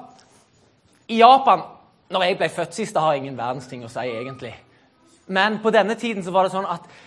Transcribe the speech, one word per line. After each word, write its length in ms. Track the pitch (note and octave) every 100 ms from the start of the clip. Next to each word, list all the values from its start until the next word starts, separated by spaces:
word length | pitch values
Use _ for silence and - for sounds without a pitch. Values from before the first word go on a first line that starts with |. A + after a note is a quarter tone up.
| - - _ _ _ _ _ _ _ _ -
I 120 | A3+
Japan, 420 | A#3 C4 B3 F3+ - - _ _ -
når 140 | F#3
jeg 140 | F3+ F#3
ble 120 | D#3+
født 260 | - D#3+ -
sist, 180 | G#3
det 80 | E3
har 120 | D#3
ingen 240 | C#3+ C3+ B2
verdens 300 | A#2 C3 -
ting 160 | B2
å 80 | A#2
si 80 | A#2+
egentlig. 540 | B2 A2+ B2+ B2+ A#2+ G#2+ _ _ _ _ _ _ -
Men 320 | F#3+ G#3 G#3+
på 80 | A3
denne 240 | G#3+ G3 A3
tiden 280 | A#3+ G3+
så 80 | F3+
var 120 | F#3
det 80 | F#3
sånn 160 | F#3+ F#3+
at 200 | E3+ - -